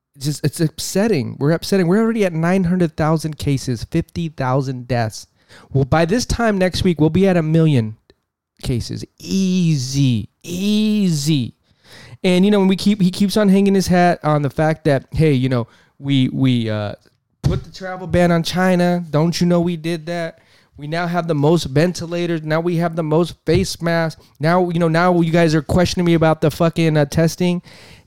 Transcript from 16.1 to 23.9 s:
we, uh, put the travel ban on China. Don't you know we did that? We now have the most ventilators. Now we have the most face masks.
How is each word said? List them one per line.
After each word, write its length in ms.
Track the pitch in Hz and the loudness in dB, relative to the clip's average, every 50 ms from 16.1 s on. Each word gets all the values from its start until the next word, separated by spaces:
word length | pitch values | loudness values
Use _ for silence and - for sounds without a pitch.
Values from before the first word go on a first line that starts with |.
| 139 131 131 123 | 0 2 2 0
we, 400 | - 139 135 131 123 120 113 110 | 0 0 0 2 0 0 -2 -4
uh, 240 | 107 107 104 101 - - _ _ _ _ _ _ _ _ | -4 -4 -6 -8 -10 -12 _ _ _ _ _ _ _ _
put 220 | - - - - - | -4 -2 -2 -4 -6
the 60 | - | -10
travel 360 | - - 185 185 185 185 185 | -16 -14 -12 -12 -12 -10 -8
ban 260 | 165 165 175 175 175 | -2 0 2 2 2
on 100 | 170 165 | 2 0
China. 600 | 156 - 151 180 185 185 185 175 175 175 175 175 175 156 | -2 -2 -2 0 0 2 2 2 2 2 0 -2 -4 -2
Don't 280 | 147 147 160 175 160 - | -2 0 0 0 0 0
you 40 | 175 | 2
know 140 | 175 175 175 | 2 2 2
we 160 | 165 180 175 | 2 0 -4
did 300 | 160 151 170 175 156 151 | -4 -6 -6 -8 -8 -8
that? 320 | 170 175 170 165 160 - _ _ _ _ _ _ _ _ - | -8 -8 -8 -8 -8 -10 _ _ _ _ _ _ _ _ -14
We 80 | 147 | -10
now 200 | 147 165 170 180 | -6 -6 -4 -4
have 220 | 170 170 175 170 165 | -2 -2 -2 -2 -2
the 60 | 160 | 0
most 300 | 143 139 156 175 160 - | 2 2 4 2 2 0
ventilators. 760 | 143 131 143 165 180 165 - 170 160 175 175 175 170 170 156 | 0 0 2 2 2 0 -4 -8 -6 -6 -4 -2 -2 -4 -4
Now 200 | 156 156 156 165 | -4 -2 -2 -2
we 160 | 170 175 175 | 0 0 0
have 200 | 160 175 170 165 | 0 -2 -2 -2
the 60 | 175 | -4
most 340 | 160 151 156 170 175 160 - _ - | -2 0 0 0 0 0 -4 _ -2
face 380 | - 165 185 190 - - - | 0 2 2 0 -2 -4 -6
masks. 400 | 165 170 | -4 -2